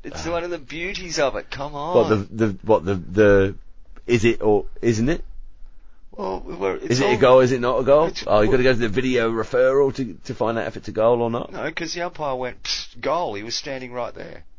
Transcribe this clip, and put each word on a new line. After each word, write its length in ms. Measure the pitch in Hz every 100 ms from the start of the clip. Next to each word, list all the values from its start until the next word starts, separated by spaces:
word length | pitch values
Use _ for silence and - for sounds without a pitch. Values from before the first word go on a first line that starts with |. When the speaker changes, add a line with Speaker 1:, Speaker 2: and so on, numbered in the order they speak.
Speaker 1:
It's 220 | 143 - 160
Speaker 2:
Ah. 40 |
Speaker 1:
one 120 | 170
of 60 | 175
the 80 | 170
beauties 600 | - - 175 190 180 160
of 180 | 139 101
it. 140 | -
Come 240 | - 139
on. 220 | 147 151 180
Speaker 2:
What, 120 | 156
the, 380 | 107 98 110 110
the, 120 | 95
what, 220 | 104 107
the, 100 | 82
the, 600 | 98 80 92 104 101 98 95 - - - - -
is 180 | 120
it 160 | 117 110
or 240 | 107 104 - -
isn't 280 | 117 107 123
it? 160 | 170 - - - - - - - - -
Speaker 1:
Well, 280 | - 95 92
we're, 320 | 90 90 95 92
it's 80 | -
Speaker 2:
Is 140 | 123
it 40 |
a 40 | 139
Speaker 1:
all 60 | 117
Speaker 2:
goal? 220 | 131 127
Is 120 | 127
it 80 | 131
not 180 | 120 123
a 40 |
goal? 220 | 135 143 165
Speaker 1:
it's 180 | - -
Speaker 2:
Oh, 140 | 107
you 60 | 110
Speaker 1:
well 100 | 135
Speaker 2:
gotta 40 |
go 80 | 127
to 40 | 117
the 100 | 117
video 420 | 101 131 123 113
referral 640 | 113 107 123 131 135 139
to, 200 | 131 120 80
to 100 | -
find 240 | 127 110 113
out 80 | 85
if 100 | -
it's 120 | -
a 40 |
goal 300 | 110 110 120
or 80 | 117
not? 220 | 120 -
Speaker 1:
No, 180 | 135 131
'cause 220 | 160 165
the 80 | 175
umpire 320 | 175 175 147
went, 280 | 131 127 117
"Psst, 360 | - - - 113
goal." 320 | 135 160 165
He 80 | 101
was 120 | 110 117
standing 360 | 147 131 127
right 220 | 123 113
there. 300 | - - - -